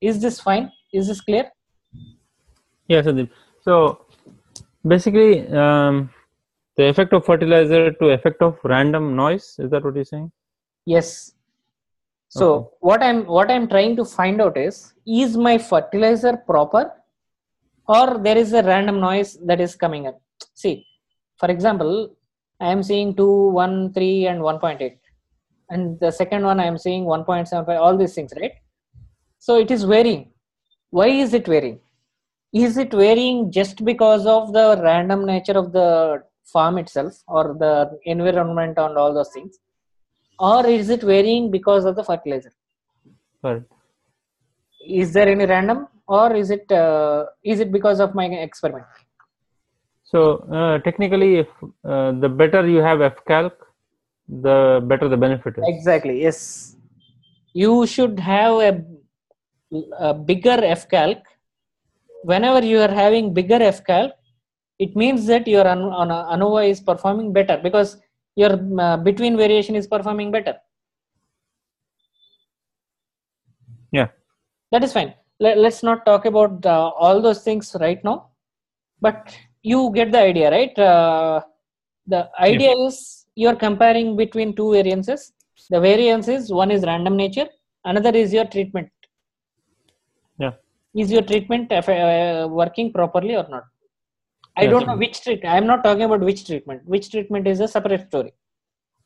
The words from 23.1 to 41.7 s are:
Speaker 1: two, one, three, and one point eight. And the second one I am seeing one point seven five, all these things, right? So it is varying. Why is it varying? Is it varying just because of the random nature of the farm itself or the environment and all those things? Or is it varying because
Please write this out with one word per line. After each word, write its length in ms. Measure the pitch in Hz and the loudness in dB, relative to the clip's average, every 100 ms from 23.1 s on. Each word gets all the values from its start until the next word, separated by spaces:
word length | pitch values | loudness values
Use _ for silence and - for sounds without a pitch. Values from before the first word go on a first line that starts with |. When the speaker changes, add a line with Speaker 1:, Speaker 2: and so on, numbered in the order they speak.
| 190 | 0
Speaker 1:
two, 320 | 202 202 196 | 2 4 2
one, 440 | 180 185 190 190 | 2 -2 -2 -6
three, 320 | 190 190 190 185 | -4 -2 -2 -2
and 160 | 175 | -2
one 160 | 156 156 | -4 -4
point 240 | 165 143 | -6 -6
eight. 160 | 131 - _ _ _ _ _ _ - | -10 -12 _ _ _ _ _ _ -12
And 280 | 175 175 165 | -8 -8 -4
the 120 | 165 | -4
second 340 | 160 180 208 | -2 -4 -2
one 160 | 196 190 | -2 0
I 60 | 170 | -2
am 100 | 165 | -4
seeing 280 | 185 185 | -6 -6
one 200 | 180 160 | -4 -4
point 240 | 165 175 170 | -4 -6 -4
seven 160 | 175 | -6
five, 160 | 165 170 | -4 2
all 160 | 170 190 | 2 2
these 180 | 185 | 0
things, 180 | - 139 - | -4 -12 -12
right? 140 | 233 - _ _ _ - - _ _ _ | -12 -14 _ _ _ -20 -20 _ _ _
So 180 | - 233 | 0 2
it 120 | 220 | 2
is 140 | 247 | 0
varying. 460 | 196 220 233 156 131 _ _ _ _ _ _ | 2 4 2 0 -8 _ _ _ _ _ _
Why 180 | 175 226 | 0 2
is 240 | 269 254 | 2 0
it 140 | 233 185 | -2 0
varying? 340 | 156 127 113 _ _ _ _ _ _ _ | 0 0 -10 _ _ _ _ _ _ _
Is 240 | 220 240 240 | 0 0 0
it 160 | 262 | -2
varying 580 | 208 202 226 247 247 202 | 2 4 4 2 -2 -2
just 320 | 185 196 - | -2 -4 -4
because 420 | 220 233 220 214 208 | -4 2 4 4 4
of 260 | 220 220 | 2 2
the 260 | 214 220 196 | 2 4 4
random 420 | 165 170 180 196 | 2 2 0 -2
nature 340 | 196 185 185 196 | -2 -4 0 -2
of 140 | 180 | 0
the 500 | 185 175 165 160 143 - _ | 2 2 2 0 -2 -10 _
farm 320 | _ 170 160 180 | _ 0 0 -2
itself 460 | 160 139 151 - - | -6 -8 -8 -10 -6
or 300 | 160 151 147 | -2 -2 -2
the 400 | 156 147 143 151 | 0 0 -2 -6
environment 760 | 170 170 180 175 170 170 165 160 | -8 -4 -2 0 -2 -4 -4 -2
and 180 | 156 147 | -2 0
all 160 | 147 | -2
those 160 | 147 143 | -2 -6
things? 260 | 131 - _ _ _ _ _ _ _ _ - | -10 -20 _ _ _ _ _ _ _ _ -4
Or 280 | 190 240 240 | 2 2 2
is 240 | 233 202 | 0 0
it 120 | 233 | -2
varying 480 | 208 196 208 233 233 | 2 2 4 0 -2
because 360 | 190 202 | -2 2